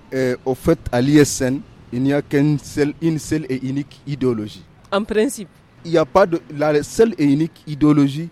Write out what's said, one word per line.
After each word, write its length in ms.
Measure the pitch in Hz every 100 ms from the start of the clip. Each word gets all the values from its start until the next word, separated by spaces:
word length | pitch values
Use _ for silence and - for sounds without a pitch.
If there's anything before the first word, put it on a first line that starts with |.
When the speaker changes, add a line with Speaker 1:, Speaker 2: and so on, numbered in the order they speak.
| -
Speaker 1:
Euh, 220 | 131 127 127
au 120 | 135 127
fait, 220 | - 165 -
à 100 | 123
l'U 180 | 131 151
S 200 | 139 -
N, 220 | 131 139 - - -
il 100 | 123
n'y 100 | 135
a 80 | 143
qu'une 360 | - 143 147 147
seule, 360 | - 151 147 147
une 180 | 165 156
seule 260 | - 156 156
et 180 | 131 131
unique 320 | 139 143 - -
idéologie. 560 | 143 131 113 107 - - - -
Speaker 2:
En 100 | 202
principe. 460 | 214 214 247 233 185 - _ -
Speaker 1:
Il 80 | 165
n'y 60 | 160
a 80 | 156
pas 200 | - 190
de, 140 | 165 - 147
la 260 | 151 147
seule 300 | 147 - 226 -
et 80 | 143
unique 380 | 139 170 - -
idéologie 600 | 147 151 147 139 139 170